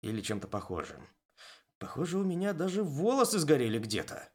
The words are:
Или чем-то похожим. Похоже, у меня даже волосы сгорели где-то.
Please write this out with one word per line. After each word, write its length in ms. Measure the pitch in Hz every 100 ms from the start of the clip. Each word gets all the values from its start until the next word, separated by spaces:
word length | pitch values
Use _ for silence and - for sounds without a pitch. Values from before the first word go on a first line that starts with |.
Или 200 | 107 110
чем-то 260 | 98 104 98
похожим. 580 | 104 - 90 73 73 69 _ _ _ - - _ _
Похоже, 420 | 190 - 170 185
у 40 |
меня 300 | 190 170 196
даже 300 | 175 185 185
волосы 540 | 196 139 202 269 240 214
сгорели 400 | 151 151 117 113
где-то. 520 | 107 101 - - -